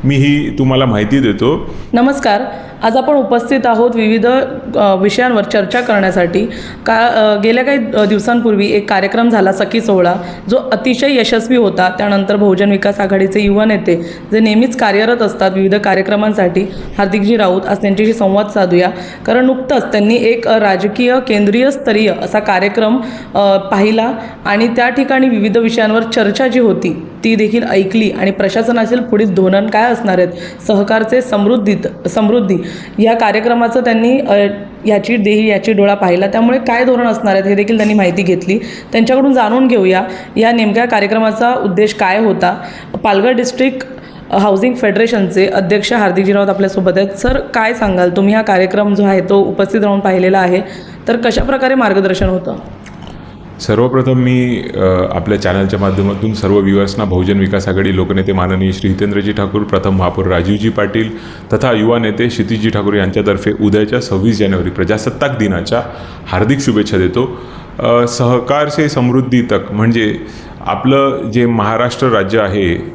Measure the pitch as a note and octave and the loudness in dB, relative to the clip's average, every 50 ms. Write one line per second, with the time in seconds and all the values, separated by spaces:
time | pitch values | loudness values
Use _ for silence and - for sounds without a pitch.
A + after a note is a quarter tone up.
0 | - C3 C#3+ C3+ C3+ C#3+ C#3+ D3 D3 - - - C3+ C3 C3 B2+ C3+ B2 G#2+ G#2 | 2 2 2 4 4 4 2 2 0 -4 -2 0 0 2 2 2 2 2 2 0
1 | G#2+ G#2 C3+ C#3 C3 A2+ G2+ G2 - B2+ D#3 - - - - - - - - A#3 | 0 2 2 2 2 0 0 2 0 0 0 0 -4 -8 -10 -12 -8 -2 0 2
2 | B3 C4+ C#4 C#4 - A#3 G3+ G#3 C4 - - - - - - - - A3+ A3+ C4 | 2 2 0 0 0 0 0 0 -2 -6 -10 -12 -16 -16 -12 -4 -2 0 0 0
3 | - D4+ D4 C#4 B3+ - A#3+ A#3 A#3 - C#4 C4 A3+ A#3+ A3+ G#3+ A#3 B3 B3 A3+ | 2 2 2 2 2 2 0 -2 0 0 -2 0 2 2 2 4 2 2 2 2
4 | A3 G#3+ A3 A3+ G3+ A#3+ B3+ C4 C4+ - - - - - - - G#3 G3 F#3+ F#3 | 2 2 2 2 2 2 2 2 0 -2 -6 -10 -10 -6 -2 0 2 2 2 2
5 | F#3+ G#3 G3+ - B3 B3+ A#3+ G#3+ G3+ - - G#3+ G3 - - A#3+ B3 B3 A3 G3+ | 2 0 2 2 0 2 2 0 0 0 0 -2 0 0 -2 -4 -2 0 0 2
6 | F#3+ F#3 F#3 G3 F3 E3+ E3+ F#3+ G#3+ A#3 - - - - - - - - A3+ A3 | 2 2 2 0 0 0 0 -2 -2 -2 -6 -10 -12 -14 -14 -8 -2 0 0 2
7 | A#3 A#3+ - A3 G#3+ G#3+ G#3+ G3+ G3+ A3+ A#3 B3 B3+ C4+ C#4 C#4 A3+ - - G#3+ | 2 2 2 2 2 2 2 2 2 2 2 2 0 0 0 0 -2 -2 0 0
8 | G#3 G3 G#3+ G3+ G#3 A#3+ A#3+ A#3+ A#3 A3+ G#3+ G3 G3+ G3 - G#3 G#3 - G#3+ F#3+ | 2 2 2 0 0 0 0 2 2 2 2 2 2 2 0 0 0 0 0 0
9 | G3 G3 G3 A3+ A#3 A#3+ A#3 G#3+ F#3+ F#3+ F#3+ F#3+ G#3 G3+ - A3+ A3 G#3+ G3 F#3 | 0 0 0 2 2 2 4 4 2 2 2 0 -2 -2 -2 -2 0 2 2 2
10 | F3+ F3 F3+ G3+ - - - - - - A3+ C4+ B3+ - A3+ F#3+ - C4 B3 B3 | 2 2 0 -2 -6 -10 -12 -12 -4 -2 -2 0 0 -2 -4 -2 0 -2 0 0
11 | C#4 C#4 C#4+ B3 A3 A3 A#3 A3+ A3+ A3+ B3+ B3 A3+ G3 F3 F3+ F#3 F3+ F3+ - | 0 0 2 2 0 2 0 -2 0 2 2 2 2 2 2 2 0 0 0 -2
12 | G#3 G#3 G3+ G3 G3 G3 G3+ G3+ G#3 G3+ F#3 F3+ G3+ G#3 G3+ G3 - G3+ G3+ G#3 | -2 0 0 0 0 0 0 2 2 2 2 2 2 2 2 2 0 -2 -2 0
13 | G#3 F#3 G3 F#3+ F#3+ F#3+ F#3+ G#3 G#3 G3+ G3 G3+ G#3+ A3 G#3+ F#3+ - F#3 E3+ E3+ | -2 0 2 0 0 0 0 0 2 2 2 2 2 2 0 0 0 0 0 0
14 | E3+ - - - - - G#3 A3 A3 G#3+ G#3+ A3 B3 C4 A#3 - B3 G#3+ G3 G3+ | -2 -8 -12 -14 -6 -2 0 2 2 4 4 2 2 2 0 0 0 0 2 2
15 | A3 A3+ A#3+ A#3 A3 G3 - - F#3+ F#3+ F#3 F#3+ F#3+ F#3+ F#3+ G#3 G3+ G#3 F#3+ F#3 | 2 0 0 0 0 -2 0 0 -2 0 0 0 0 2 0 0 0 0 0 0
16 | F#3+ G#3 G#3 G#3 G#3+ G#3+ G#3 G#3 F#3+ F3+ E3+ F#3 G3+ - - - - - - - | 0 0 0 0 0 0 0 0 0 0 0 -2 -4 -4 -6 -10 -12 -10 -2 -2
17 | G3+ G3 F#3 A3 G3 G3+ A#3+ A3+ G#3 F#3 F3+ F#3+ - - G3+ G3 - G3+ G3 F#3 | -2 0 0 0 2 2 2 2 2 2 0 0 -2 -2 -4 -2 0 -2 0 2
18 | G#3+ A3 A3 A3+ G#3 F#3+ F#3+ G3+ G#3+ G#3 - G#3+ F#3+ F3 F3 F3 F3+ F3+ - - | 2 0 0 0 0 2 2 0 0 0 0 0 0 2 2 2 2 0 -2 -6
19 | - - - - - - A#3 B3 B3+ C4 C4 B3+ C4 - D4 B3 - - - G#3+ | -12 -14 -14 -8 -4 0 0 2 2 2 0 0 -2 -2 -2 -2 -2 0 0 0
20 | G#3 G#3 A3+ A#3+ - A3 B3 A#3 - - A3+ A3 G#3+ G3+ F#3+ F3+ F3+ G#3 G#3 - | 2 2 2 2 2 2 0 0 0 0 2 2 2 2 0 0 -2 -4 -2 0
21 | B3 A#3+ B3 C4 B3+ B3+ A3 G#3 G#3 G3+ G3+ A#3+ B3+ C#4 C#4 C4+ - - G#3+ G#3+ | 0 2 2 0 0 0 0 2 2 2 2 2 2 2 0 0 -2 0 0 2
22 | A3 G3+ E3+ D#3 - - - G#3+ G#3 - G3 F3+ F#3+ G3+ G3+ A#3 A3 G#3+ A#3 C4 | 2 0 0 -2 -4 -2 -2 -2 0 0 0 0 0 0 0 0 0 2 0 0
23 | A#3 - - - - - - G3 G3+ G3+ G3 G3 F#3+ - A3 G3 G3+ G#3+ A3 A3+ | -2 -6 -10 -12 -14 -6 -2 0 2 2 2 2 0 -2 0 2 2 2 2 2
24 | A3 A#3+ C4 - - - - - - - G3+ G#3+ A3+ A#3+ A#3 B3+ A#3+ B3 B3+ C#4 | 0 -2 -4 -6 -10 -14 -16 -8 -4 -2 0 0 0 0 2 0 0 0 0 0
25 | C4+ - - C4 C4 C4 A#3 G#3 G3+ A3 G3 A#3 A#3 A3+ A3+ A#3+ A3 G#3+ G#3+ A3+ | 0 0 2 2 2 2 2 2 0 2 2 2 0 2 0 0 0 2 2 0
26 | A3 A3+ - A#3 G#3+ G3+ G3+ - C4 B3+ A3+ B3+ A#3 A3 F#3 - - - - - | -2 0 0 0 0 0 0 0 0 2 2 2 4 4 2 0 -2 -4 -4 -6
27 | - - - - - A3+ A3+ G3+ G#3+ G#3 G#3+ A#3+ - - - G3 G3 F#3+ - A3+ | -10 -14 -14 -4 0 0 2 2 2 2 0 0 0 0 0 0 0 2 0 0
28 | A3 G3 - - F#3+ G3 G3 - G3+ F#3+ - A3+ A3+ A#3 A#3 A#3 A3 A3 A#3+ B3 | 0 0 -2 -2 -2 -2 0 0 -2 0 0 0 0 0 0 0 0 0 0 -2
29 | A#3 - A3 G3+ A3 G#3 F3+ F#3 F#3 F#3 F#3+ G3 G#3 A3 - G#3 A3+ B3 A#3 A#3 | 0 0 0 0 0 2 2 2 2 4 2 2 0 2 0 0 2 2 0 0
30 | A#3 G3 F#3 F3+ F3+ F3 F3 - - - - - - - A3 G3 G3+ G3+ A3+ A3 | 0 0 2 2 0 0 -2 -10 -14 -14 -14 -8 -2 0 0 0 2 2 0 0
31 | A3 A3 B3 B3+ B3 - - G3+ G3+ G3+ B3 B3 G3 G#3 G3+ E3+ - - - - | 0 2 0 0 0 0 -2 0 2 2 2 2 2 0 0 0 -2 -8 -8 -6
32 | - F3 - A3+ G#3+ G#3 A3+ B3 G#3 F#3 F#3+ E3 - - - - - - - - | -8 -4 -2 0 2 2 2 2 2 0 -2 -2 -2 -6 -12 -12 -14 -10 -2 0
33 | G#3 A3+ A#3 A3+ A3+ G#3 G3 A3 A3 A#3+ A#3 A#3 A#3 A3+ A#3 B3+ A#3+ A#3+ A3+ A3+ | 2 2 4 2 2 0 0 0 0 0 0 2 0 0 0 0 0 2 0 2
34 | A3+ A#3+ C4 C4+ C4+ - G3+ G3+ G3+ G3+ G3+ - - - - - - A3 G#3 G3+ | 2 2 2 2 2 2 2 2 2 0 -2 -6 -12 -14 -16 -6 -2 0 0 0
35 | G3+ - A#3 A#3 G3 G#3 G#3 G#3+ G#3+ A3 G#3 F#3 - A3+ A3 G3 G3+ G3+ G3+ G3+ | 0 0 -2 0 2 2 2 2 2 2 0 0 0 0 2 4 4 2 2 2
36 | G3+ F3+ F3 F3+ F#3+ G3 G3+ A3+ A#3 A#3+ B3+ C4+ A#3 B3+ A#3 A#3+ B3+ B3 B3+ B3 | 2 0 2 2 0 0 0 2 2 2 2 0 0 0 0 0 2 2 2 2
37 | A#3+ A#3 A3 A3+ - G3+ F#3+ G3 G3 G3 G3+ G3 G#3 G#3 A3+ A3 G#3+ G#3+ G#3+ G#3 | 0 0 -2 0 0 0 0 2 2 2 2 0 2 0 0 0 2 2 2 2
38 | F#3+ F3+ E3+ F3+ G3 E3+ F3+ F3 - F#3 F#3+ A#3 - - - - - - - A3+ | 2 2 0 0 0 0 0 0 0 -2 -2 -2 -2 -8 -14 -16 -12 -4 0 0
39 | A#3 A#3 C4 C4 C4 C#4 C4 B3+ A3+ G#3 A3+ B3+ C4+ B3+ B3 A3+ F#3+ F#3 F#3 F#3 | 2 2 2 2 4 2 2 2 2 2 2 2 2 2 2 2 2 2 2 0
40 | - - - - - - - - A#3 B3 A#3+ A#3 A3 G#3+ G3+ A3+ A#3+ A#3+ A3+ G#3 | -2 -4 -10 -14 -14 -8 -2 0 2 2 2 2 0 0 2 0 0 0 0 0
41 | G3 G3+ A3 A3 A3 A3 G#3+ A3 A#3+ A#3+ B3+ - - G3+ F3 F3+ G#3+ G#3+ - - | 0 0 0 0 0 0 0 0 0 0 0 0 -2 -2 2 2 0 0 0 -2
42 | G#3 F#3 F#3+ G#3+ A3+ G#3+ F3+ F#3 F3+ F3+ G3 - - - - - - - - - | 0 0 2 2 2 0 0 2 0 -2 -2 -4 -10 -14 -16 -16 -14 -12 -10 -4
43 | - A3 G3+ G3 G3+ B3 B3+ A3+ B3 B3 - - B3+ C4 B3+ C4 - - - - | -2 0 2 2 2 2 2 0 -2 -4 -2 0 0 0 0 -4 -10 -12 -14 -18
44 | - - - - - - - G3 G3 G#3+ G3 F#3+ G#3 B3+ A#3+ B3 - G#3 F#3+ G#3 | -18 -20 -20 -20 -10 -4 0 0 2 2 2 2 2 0 0 0 -2 0 2 2
45 | A3+ A3+ A#3+ G#3 F#3+ F3 F3+ F3+ F#3+ G3 - - F#3+ E3+ G3+ G#3 G3+ - A#3+ A#3 | 0 2 2 0 0 0 2 0 0 2 0 -2 0 2 0 0 0 0 0 0
46 | G#3 F#3+ F3 F#3 G3 F#3+ G3+ G3+ G3+ G3 G3 G3 G3 F#3+ F#3+ G3+ F3+ F#3 E3+ F#3+ | 2 2 2 2 2 2 2 2 2 0 0 0 0 0 0 0 0 2 2 2
47 | G3+ G3 G3 - - B3 C4 - - - - A#3+ A3 A3 A#3+ A#3+ A3+ G3+ F#3 F3+ | 0 -2 -4 -4 -2 0 0 -2 -4 -4 -2 -2 0 0 0 0 -2 0 2 2
48 | F3+ F3+ F3 F#3+ G3 G3 G#3+ A3 A3 G#3+ G3 F3+ F#3 F#3 F#3 G3+ G#3 G#3 G3+ G3 | 2 2 2 2 2 2 2 2 2 2 2 2 2 2 0 0 0 2 2 2
49 | G3+ G3 G3 F#3 E3+ F#3+ G3+ G3 F#3+ - G3 - G3 G3 - A3+ G3+ G#3 G3+ G3 | 2 2 2 0 0 2 2 2 2 2 0 -2 -2 0 0 0 0 2 0 0
50 | G3 G3 F#3 F#3 F3+ F#3+ F#3+ G3 F#3 F3+ F3+ F#3+ G#3 - - - - - - - | 0 0 0 2 2 2 2 2 2 2 0 0 -2 -4 -12 -16 -16 -18 -18 -8
51 | - - A#3 A#3+ A#3 A#3+ G#3 A#3+ - B3 C#4 C4 C4 B3+ C4+ C4 A#3+ G#3 F#3+ G3 | -2 -2 -2 0 0 0 0 0 0 0 0 0 0 0 2 2 2 2 2 2
52 | F#3+ F#3+ F#3 F#3 G3 F#3 F#3 F3+ - - - - - - - - - - - - | 0 0 0 0 0 0 0 -2 -4 -6 -10 -10 -12 -16 -18 -18 -20 -20 -20 -18
53 | - - - - - - - - - - - - - - G#2+ G#2+ A#2+ B2+ B2+ C3 | -18 -18 -18 -18 -20 -20 -20 -20 -20 -20 -16 -10 -4 -2 2 2 2 2 2 0
54 | B2 C3 B2+ B2+ B2 B2 B2+ B2+ B2 B2 A#2+ G#2 - - - G2+ F#2+ F#2 F#2 F2+ | 2 2 2 2 2 2 2 2 0 0 -2 -4 -6 -6 -4 0 0 2 2 2
55 | F2+ - - F#2 F2 G#2 G#2 G2 - F#2+ F#2 G2 G2 F#2+ G#2+ G2 G2+ G2 F#2+ G2 | 0 -2 -4 -4 -2 0 -2 0 0 0 0 0 0 0 0 0 0 0 0 0
56 | G2 G2 G2+ F#2+ G#2 A2 G#2+ G2+ - F#2+ G2+ G#2 G2 G2 G2 G2 G2+ G2 - A2+ | 0 0 -2 -2 -2 -4 -4 -2 0 2 2 2 4 2 2 2 0 0 -2 -4
57 | G#2+ F#2+ F#2 F2+ F2+ F#2+ G2+ G2 F#2+ F#2 G2+ G2 F#2+ G2 F#2 F#2+ G2 G2 F#2+ F#2+ | -2 0 0 0 0 2 2 2 0 0 0 -2 -2 -2 -2 0 0 0 0 0
58 | F2+ F2 F#2+ F#2+ F#2 G2+ G2 F#2+ F2+ F#2 F#2 F#2 F#2+ F#2+ F#2 - - G2 F#2+ F#2+ | 0 0 0 -2 0 0 0 0 0 0 0 0 0 -2 -2 -2 -2 -2 0 0
59 | G#2 G2+ G2+ G2+ F#2+ G#2 G#2 - G2+ F#2 F#2+ G#2 G#2 G2+ - F#2 - G2 F#2+ F#2 | -2 0 0 -2 -2 -2 -2 -2 -4 -2 -2 -4 -2 0 -2 -2 0 0 0 2
60 | F2+ F2 F2 - F#2 F#2 F2+ E2+ E2+ F#2+ G#2 G2+ G#2 A2+ G2+ A2 G2+ G2 G2+ A2 | 0 0 0 -2 -2 0 0 0 0 0 -2 0 0 -2 0 0 -2 -2 0 -2
61 | A2 A2 A2 - - - - - - - - A2 C#3 C3 A#2 G#2+ G#2+ A2+ A#2 A#2 | -2 -2 -6 -10 -14 -16 -18 -18 -6 -4 -2 0 0 0 0 2 2 2 2 2
62 | A2+ G#2+ G#2 - A#2+ A#2+ A#2 - A2 G2 A#2 G#2+ G#2+ A2+ G#2+ G#2 G2+ G2+ G2+ G#2 | 0 -2 -2 -2 -2 -2 -2 -2 -2 -2 -2 -2 -2 0 0 0 -2 0 0 0
63 | F#2+ F#2+ F#2+ G#2+ G2 G#2 G2+ G2 - A2 G#2+ - G#2 G#2 G2 G#2+ G#2+ G#2 A#2+ B2 | 0 0 0 0 0 0 0 0 -2 -4 -2 0 0 2 2 2 0 0 -2 -4
64 | - - G2+ F#2+ G2 A#2 A2 G2+ G#2 F#2+ F#2+ F2+ F2 F2+ F2 - F#2 E2+ G#2+ G#2+ | -2 -2 -2 0 0 0 0 2 0 0 0 0 -2 -4 -2 -2 -2 -2 -2 -2
65 | - - - - D3 C#3 B2 A2+ G#2+ G2+ F#2+ E2+ E2+ - - A#2+ - - - - | -2 -6 -4 -2 -4 -4 -2 -2 -2 -2 -2 -2 -2 -2 -4 -4 -4 -6 -12 -14
66 | - - - - - - F#2 F#2 G#2+ A2+ C#3 C#3 - - A2+ G#2 G2+ G#2 A2 F#2+ | -16 -16 -16 -16 -10 -6 -2 -2 0 0 0 0 0 0 0 0 0 0 0 0
67 | F#2 F2 D2+ - B2+ - - - - - - - - - - - A#2+ A#2 A#2 A#2+ | 0 0 0 -2 -2 -2 -4 -12 -14 -16 -16 -18 -18 -16 -12 -4 -2 0 2 2
68 | A#2+ A#2+ A#2+ - B2 A#2+ B2+ B2 B2 - C#3 D3 D3+ D3 D3 - D#3 D3 - C3+ | 2 0 0 -2 0 2 2 0 0 0 0 0 0 -2 0 -2 -2 0 0 0
69 | B2 B2 B2 C3+ B2+ B2 B2+ B2 A#2 - A2 F#2+ - - G#2 G#2 A2 A#2 A#2 A#2 | 0 2 2 0 0 2 0 0 2 2 -2 -2 -2 -4 -2 0 2 2 2 2
70 | A2 G#2+ G#2+ - - - - - - - - - - - G#2 G#2 - C3 C3+ C#3 | 0 0 -2 -4 -10 -14 -16 -16 -18 -18 -18 -10 -6 -4 -4 -2 0 2 2 2
71 | C#3 C#3 C3+ C#3 C3+ A#2 G#2+ B2 A#2+ A#2+ A#2 A2 G2+ G#2 A2+ A2 A#2+ B2 - - | 2 0 0 -4 -6 -2 0 0 0 2 0 0 -2 -2 0 0 -2 -2 -2 -2
72 | C3+ B2+ A#2 G#2 G2 F#2+ G#2+ A2+ G#2 F#2+ G2 G#2 F#2+ E2+ E2+ E2 E2+ - | 0 0 2 0 0 0 0 0 0 0 0 0 0 0 -2 -2 -6 -10